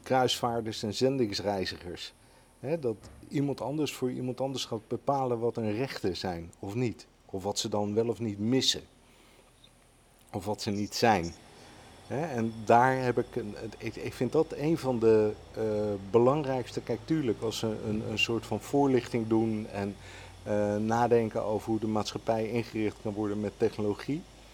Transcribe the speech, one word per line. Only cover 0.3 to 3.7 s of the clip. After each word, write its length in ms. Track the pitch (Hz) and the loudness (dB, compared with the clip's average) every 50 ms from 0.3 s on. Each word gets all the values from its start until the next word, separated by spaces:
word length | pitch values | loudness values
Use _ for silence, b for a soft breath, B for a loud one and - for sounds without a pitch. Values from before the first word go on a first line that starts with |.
| - - - 120 117 117 113 110 107 - - | 2 0 0 0 0 -2 -2 -4 -6 -4 -4
en 100 | 107 98 | -4 0
zendingsreizigers. 1200 | - 123 131 139 135 123 104 98 - 90 101 101 98 92 87 - 85 - 87 82 - - - b b b b b b b b b _ | 2 2 2 2 2 0 0 -2 -2 -2 -2 -2 0 -2 -4 -6 -8 -10 -10 -10 -10 -12 -14 b b b b b b b b b _
Hè, 200 | - 127 160 170 | -6 -4 -4 -2
dat 160 | 139 120 110 - - - - - - - | -2 -4 -4 -6 -8 -18 -20 -20 -14 -6
iemand 320 | - 147 139 143 131 - | -2 -2 -2 -2 -2 -4
anders 320 | - 123 | -4 -4